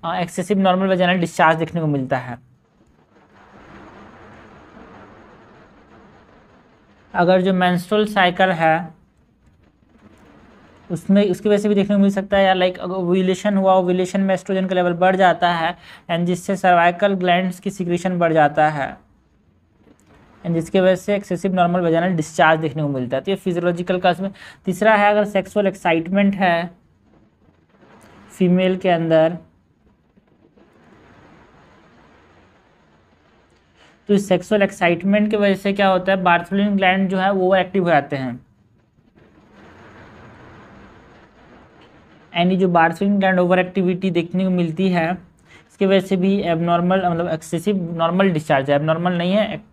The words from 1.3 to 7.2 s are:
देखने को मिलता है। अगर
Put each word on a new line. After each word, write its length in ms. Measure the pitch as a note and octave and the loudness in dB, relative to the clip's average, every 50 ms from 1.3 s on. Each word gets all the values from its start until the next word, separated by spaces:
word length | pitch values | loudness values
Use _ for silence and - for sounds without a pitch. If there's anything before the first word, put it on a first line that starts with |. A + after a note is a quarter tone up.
| - - E3+ D#3+ E3 | 0 2 2 2 2
देखने 240 | D#3+ E3 D3+ - E3+ | 0 -4 -4 -4 -4
को 60 | D#3+ | -2
मिलता 300 | D3+ C#3+ C#3 C3 B2+ C#3 | -2 -2 -2 -4 -4 -6
है। 200 | B2+ A#2+ B2+ A#2 - _ _ _ _ _ _ _ _ _ _ _ _ _ _ _ _ _ _ _ - - _ - - - - - - - - - - - - - - - - - - - - - - - - - - - D3+ D3 - - - - - - - - - - - - - - _ - - - _ - - - G#3 - - _ _ _ - _ _ _ _ _ _ _ _ _ _ _ _ _ _ - | -6 -6 -10 -16 -16 _ _ _ _ _ _ _ _ _ _ _ _ _ _ _ _ _ _ _ -20 -20 _ -20 -20 -20 -20 -20 -20 -20 -20 -20 -20 -20 -20 -20 -20 -20 -20 -20 -20 -20 -20 -20 -20 -20 -20 -20 -20 -20 -20 -20 -20 -20 -20 -20 -20 -20 -20 -20 -20 -20 -20 -20 -20 -20 _ -20 -20 -20 _ -20 -20 -20 -20 -20 -20 _ _ _ -20 _ _ _ _ _ _ _ _ _ _ _ _ _ _ -2
अगर 280 | F#3+ | 0